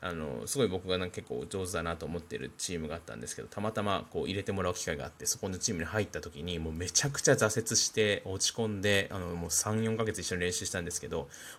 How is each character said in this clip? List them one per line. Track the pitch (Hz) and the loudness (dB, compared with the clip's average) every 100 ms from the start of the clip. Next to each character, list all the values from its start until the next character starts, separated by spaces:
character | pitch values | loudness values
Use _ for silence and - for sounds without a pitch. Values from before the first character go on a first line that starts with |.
あ | 90 | -6
の、 | 82 76 60 - | -4 -4 -4 -2
す | 139 | 2
ご | |
い | 110 | 2
僕 | 92 92 | 2 0
が | 92 | 0
な | 90 | 0
ん | |
か | 107 | -6
結 | - | -6
構 | - - | -6 -4
上 | 98 90 | -4 -2
手 | |
だ | 87 | -2
な | 82 80 | -2 -4
と | 80 | -4
思 | 85 | -6
っ | |
て | - - | -6 -8
る | 65 - | -8 -6
チ | - 87 | -4 -4
ー | |
ム | 78 | -4
が | |
あ | 82 | -6
っ | |
た | - | -8
ん | 57 | -10
で | 58 | -8
す | - | -8
け | |
ど、 | - | -8
た | - | -4
ま | 107 | -2
た | 110 | 0
ま | 104 95 - | 2 0 0
こ | 87 | -2
う | |
入 | 76 | 0
れ | 98 | -2
て | 98 | -2
も | 98 | 0
ら | 90 | 0
う | |
機 | 90 | 0
会 | - 76 | -2 -2
が | |
あ | 65 | -4
っ | |
て、 | - - | -6 -4
そ | - | -2
こ | 98 | -2
の | 90 | -2
チ | - | -2
ー | |
ム | 90 | 0
に | 80 | 0
入 | 107 | 0
っ | 98 | 0
た | 80 | -4
時 | 80 71 | -8 -6
に、 | 85 85 | -4 -2
も | 80 | -2
う | |
め | 80 90 | -2 0
ち | - | 2
ゃ | 143 | 2
く | 143 | 4
ち | - | 6
ゃ | |
挫 | 131 110 113 | 6 6 2
折 | 113 113 | 2 2
し | - | 2
て | - 107 98 | 4 4 2
落 | 98 95 - | 0 0 0
ち | - | 2
込 | 110 101 | 0 2
ん | |
で、 | 101 98 92 | 6 6 6
あ | 95 | 0
の、 | 87 | -2
も | 87 82 | -2 0
う | |
三、 | - 107 110 | 2 2 2
四 | 113 113 | 2 2
ヶ | |
月 | 107 95 | 0 0
一 | 90 | -2
緒 | 90 | 0
に | |
練 | 90 | 0
習 | 90 | 0
し | 92 | -2
た | 95 | -2
ん | 85 | -2
で | |
す | - | -4
け | - | -2
ど、 | 82 69 - - | -4 -4 -8 -16